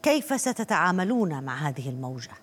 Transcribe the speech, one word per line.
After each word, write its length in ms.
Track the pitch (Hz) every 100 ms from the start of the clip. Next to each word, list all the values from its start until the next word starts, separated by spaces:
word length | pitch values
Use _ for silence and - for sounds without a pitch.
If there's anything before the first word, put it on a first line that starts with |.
كيف 380 | - 302 - 262
ستتعاملون 1000 | 254 233 214 190 180 180 185 247 196 143
مع 240 | 135 127 151
هذه 220 | 131 131
الموجة؟ 420 | 127 131 127 113 -